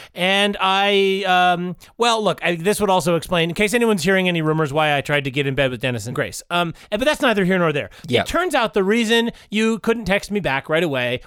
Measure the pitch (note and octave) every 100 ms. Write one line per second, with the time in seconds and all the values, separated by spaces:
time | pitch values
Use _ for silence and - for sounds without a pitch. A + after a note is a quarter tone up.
0 | - F3 F3+ G3 G#3 G3+ F#3+ F#3+ G3+ G3
1 | G3 F#3+ F#3+ F3+ F3+ F3 F3+ E3+ - -
2 | A#3 A3+ G3+ D3+ E3 E3+ F#3 G#3 G3+ F#3
3 | E3 E3 - F3 E3+ E3 G#3 A#3+ A#3 G#3
4 | E3 F#3+ F3+ E3+ D#3 D#3 D3+ D3+ D3+ C#3+
5 | C3 D3 C3+ C3 C#3 C3+ C3+ B2 C3 A#2+
6 | A2 D3 G#2 - - F3 F3 - - G#3+
7 | C#4 D4+ C4+ G3+ F3+ F#3 E3+ D3 G2 -
8 | - A#2 - E4 F4+ C#4 A3 G#3 F#3+ A#3
9 | A3 A#3 A#3 - - G#3 A3 A3+ - A#3
10 | F3+ G3+ - G3+ D3+ C3+ - D#3 F3 C3
11 | B2 B2